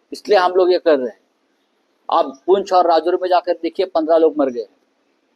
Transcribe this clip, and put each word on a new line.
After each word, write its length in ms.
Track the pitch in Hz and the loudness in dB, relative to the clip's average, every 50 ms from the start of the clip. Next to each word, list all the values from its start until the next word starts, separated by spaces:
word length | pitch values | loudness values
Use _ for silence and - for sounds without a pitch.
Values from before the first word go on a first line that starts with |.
| _ _ 139 | _ _ -18
इसलिए 260 | - - - 208 190 | -16 -4 0 2 2
हम 140 | 180 180 185 | 2 2 2
लोग 200 | 185 180 175 185 | 2 2 2 2
ये 60 | 170 | 2
कर 200 | - 170 151 135 | 2 2 2 2
रहे 100 | 127 117 | 0 -6
हैं। 120 | - - _ _ _ _ _ _ _ _ _ _ _ _ _ _ _ _ _ - | -8 -12 _ _ _ _ _ _ _ _ _ _ _ _ _ _ _ _ _ -4
आप 320 | - 160 170 277 - - _ | -2 -2 -2 -4 -8 -12 _
पुंछ 260 | - 370 - 392 - 180 | 0 0 0 0 0 0
और 160 | 180 175 170 | 2 2 2
राजौरी 280 | 165 160 156 175 180 180 180 | 2 0 0 -2 -4 -4 -2
में 60 | 180 | 0
जाकर 240 | 180 175 170 180 170 170 170 | -2 -2 0 -2 -6 -4 -6
देखिए, 240 | 165 - - 185 | -8 -6 -4 -6
पन्द्रह 300 | 185 - 170 160 151 165 | -4 -2 -4 -2 2 2
लोग 220 | 160 165 160 147 151 | 2 2 2 2 0
मर 120 | 139 131 | -4 -4
गए, 160 | 123 120 107 - _ _ _ _ _ _ _ _ _ _ _ _ _ | -4 -8 -12 -12 _ _ _ _ _ _ _ _ _ _ _ _ _